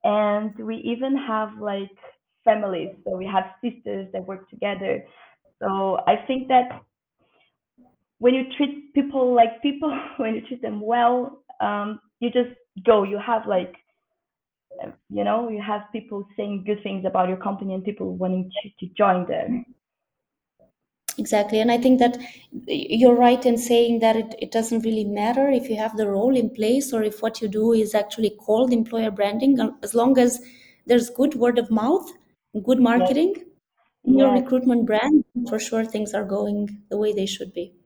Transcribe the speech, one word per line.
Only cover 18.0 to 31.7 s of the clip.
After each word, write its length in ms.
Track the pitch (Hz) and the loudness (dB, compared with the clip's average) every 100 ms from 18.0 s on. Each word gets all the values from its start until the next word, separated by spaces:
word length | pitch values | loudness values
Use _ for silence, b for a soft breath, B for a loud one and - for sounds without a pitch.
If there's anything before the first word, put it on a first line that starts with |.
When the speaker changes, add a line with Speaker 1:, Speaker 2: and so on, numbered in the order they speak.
| 190 180 | -8 -6
Speaker 1:
wanting 360 | 185 185 185 - | -4 -4 -4 -10
to, 60 | 208 _ 180 | -12 _ -14
to 60 | |
join 320 | - 202 180 175 | 0 2 2 -2
there. 380 | - - 247 240 _ _ _ _ _ _ _ _ _ _ _ _ _ - - | -6 -4 -6 -8 _ _ _ _ _ _ _ _ _ _ _ _ _ -16 -10
Speaker 2:
Exactly. 400 | 214 214 208 214 | -2 -2 0 0
And 120 | 233 | 2
I 60 | 240 | 2
think 220 | 254 254 | 4 6
that 180 | 247 - B B B | 4 2 B B B
y-, 360 | - - - - | -16 -8 -6 -2
you're 260 | 226 247 240 | 6 8 8
right 300 | 240 254 254 | 6 6 2
in 120 | 233 | 2
saying 420 | - 233 233 233 | 2 4 4 4
that 160 | 226 220 | 2 2
it, 180 | 220 - | -2 -10
it 120 | - | -4
doesn't 300 | 226 226 226 226 | -2 0 -2 -2
really 180 | 220 | -2
matter 460 | 202 202 214 254 277 | -2 -2 0 2 2
if 200 | 254 233 | 2 0
you 60 | 214 | -4
have 180 | 220 214 | -4 -2
the 100 | 208 | -2
role 260 | 196 240 262 | 2 2 2
in 140 | 226 | 0
place 420 | - 214 262 277 | -2 0 2 0
or 100 | 285 | -2
if 180 | 214 208 | -2 -2
what 200 | 220 220 | -6 -4
you 60 | 214 | -4
do 260 | 214 220 | 0 2
is 200 | 226 208 | 4 2
actually 360 | 214 208 - 214 | 0 -2 -2 -4
called 400 | - - 220 254 | -4 0 2 2
employer 380 | 240 220 233 226 | 2 0 -2 -4
branding, 480 | 196 202 220 269 262 | -2 -2 2 2 2
uh, 120 | 220 - | 0 -4
as 100 | 208 | -4
long 240 | 233 247 262 | 2 4 4
as 240 | 247 - B B B B - | 4 0 B B B B 2
there's 240 | 240 233 | 2 2
good 260 | - 285 254 | 0 0 2
word 240 | 240 240 | 2 2
of 100 | |
mouth, 400 | 233 | 0